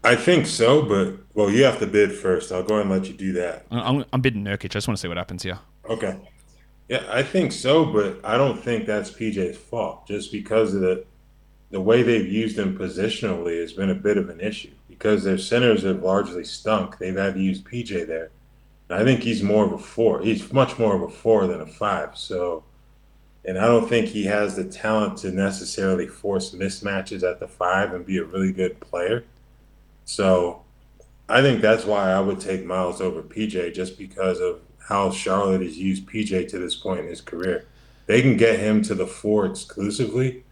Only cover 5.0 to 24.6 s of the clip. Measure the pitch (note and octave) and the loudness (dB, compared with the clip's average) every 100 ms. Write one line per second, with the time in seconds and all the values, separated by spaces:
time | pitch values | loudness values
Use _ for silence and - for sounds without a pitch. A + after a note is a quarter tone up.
5 | F2 E2+ F2+ F2+ F#2 F2+ - _ - A2+ | -6 -8 -8 -10 -10 -10 -14 _ -8 -6
6 | G2 F#3+ - _ _ _ _ _ _ B2 | -6 -8 -16 _ _ _ _ _ _ -6
7 | - A2+ C#3 F#3+ D#3+ - B2+ D#3 C#3+ G#2+ | -2 -2 0 0 0 -2 2 4 4 2
8 | G2+ F#2+ G2+ A2+ C#3 A2 - A#2 G#2 G#2+ | 0 -4 -2 2 2 0 -4 -4 -2 -4
9 | G2 - A2+ G2+ F2+ - - A#2 F2 - | -4 -8 -6 -4 -4 -6 -10 -6 -6 -6
10 | - G2+ - G#2 G2+ A2 G#2+ G2 F#2 F#2 | -10 -10 -8 -10 0 2 2 2 0 0
11 | - _ _ _ _ _ _ G2 F#2 A#2+ | -4 _ _ _ _ _ _ -4 4 4
12 | A#2 A#2 F#2 G2+ A2 A2+ G2 F#2+ F#2 F2 | 6 2 2 -2 -2 -2 -2 -2 -6 -2
13 | G#2+ - A2 F2 E2+ E2+ E2 - G2 F#2 | -2 -2 -4 -2 -4 -4 -6 -2 -2 0
14 | G#2 G2+ F#2 - G2 G#2+ - - _ - | 2 0 0 -6 -8 -8 -14 -20 _ -2
15 | G#2+ G#2 F#2+ F#2+ - A#2+ B2 G#2 F#2+ F#2 | 2 2 2 -2 2 2 4 4 2 -2
16 | F2+ F#2+ G2 F2 E2 - - G#2+ F2+ - | 2 0 0 -6 -10 -8 -2 0 -2 -6
17 | F#2 F#2 G2 F#2+ F#2+ F#2+ - A#2+ A#2 F#2+ | -6 -2 -2 0 -2 -2 -6 -10 -6 -6
18 | E2 D#2+ D#2+ _ _ _ _ _ _ F2+ | -6 -8 -8 _ _ _ _ _ _ 0
19 | A#2 B2 A#2 G2+ G2 G#2 G2+ - - - | 4 2 0 -2 2 4 2 -2 -10 0
20 | A2+ A2 F#2+ G#2 - C3+ C3 - A2+ G2 | 2 2 0 -2 0 2 2 2 2 2
21 | E2+ - A2+ A2 F#2+ E2 D#2 - G#2 F#2+ | -2 -4 4 4 4 -2 -8 -4 -2 -2
22 | E2+ - - F#2 F2+ E2 - _ _ _ | -4 -10 -8 -4 -4 -6 -10 _ _ _
23 | _ _ _ _ - F#2 A2 A#2 A2 A#2+ | _ _ _ _ -8 0 4 4 4 0
24 | G2 G#2+ G2 G#2 G2+ G2 | 0 -2 0 0 0 -2